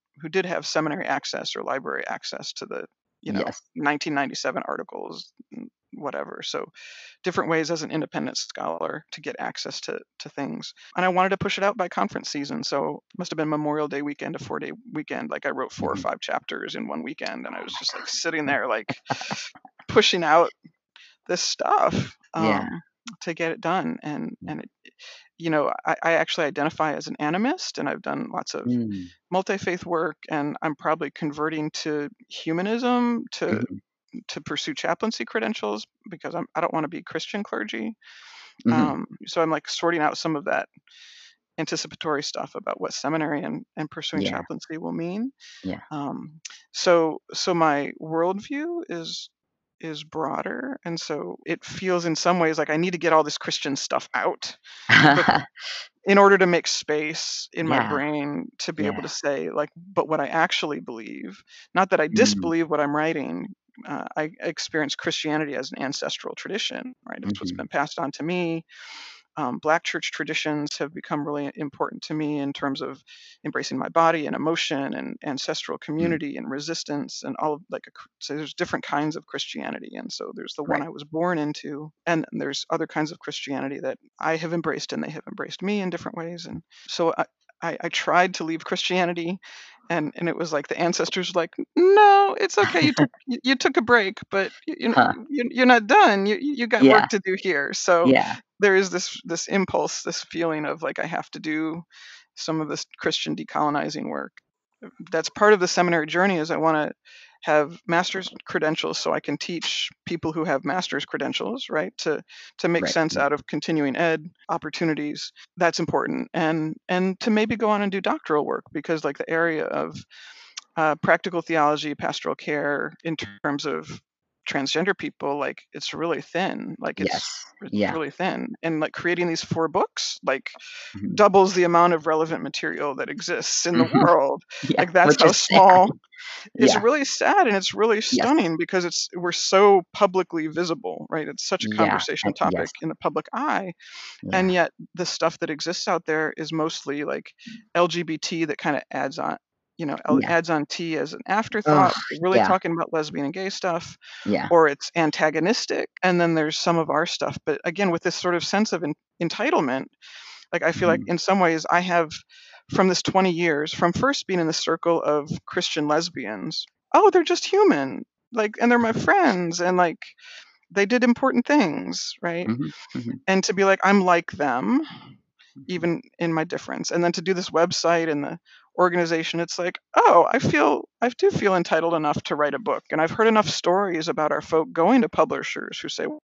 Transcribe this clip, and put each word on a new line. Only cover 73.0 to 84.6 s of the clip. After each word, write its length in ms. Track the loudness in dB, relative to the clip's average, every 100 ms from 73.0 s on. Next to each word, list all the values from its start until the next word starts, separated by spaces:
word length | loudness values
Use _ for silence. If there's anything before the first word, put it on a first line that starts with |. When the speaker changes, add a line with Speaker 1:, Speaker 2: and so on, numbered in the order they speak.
| _ -20 -20 -12
Speaker 1:
embracing 320 | -8 -6 -4 -4
my 140 | -2
body 360 | 2 4 2 -2
and 80 |
emotion 600 | -4 -2 -2 -2 -4 -4
and 240 | -6 -10 -10
ancestral 540 | -8 -6 -6 -6 -8 -10
Speaker 2:
Mm. 60 |
Speaker 1:
community 540 | -6 -2 0 -2 -4 -8
and 120 | -8
resistance 720 | -8 -8 -8 -6 -8 -8 -10
and 140 | -10 -4
all 140 | -4
of, 100 | -4 -6
like, 160 | -12 -12
a 40 |
cr-, 180 | -20 -20 _
so 160 | -10
there's 200 | -8 -8
different 320 | -6 -4 -4 -4
kinds 280 | -2 -2
of 120 | -4 -8
Christianity. 720 | -10 -8 -8 -8 -8 -10 -12
And 140 | -10
so 220 | -10 -10
there's 200 | -12 -12
the 100 | -8
one 160 | -4 -4
Speaker 2:
Right. 60 | -4
Speaker 1:
I 20 |
was 160 | -10
born 320 | -8 -2 -2 0
into, 560 | -2 -6 -10 -12 -12 -10 -2
and 180 | -2 -2
there's 320 | -6 -6 -6 -4
other 160 | -4 -2
kinds 260 | -4 -4
of 60 | -6
Christianity 640 | -12 -10 -8 -6 -6 -6
that 180 | -6 -8 _ -8
I 180 | -4 -2
have 180 | -2
embraced 400 | -4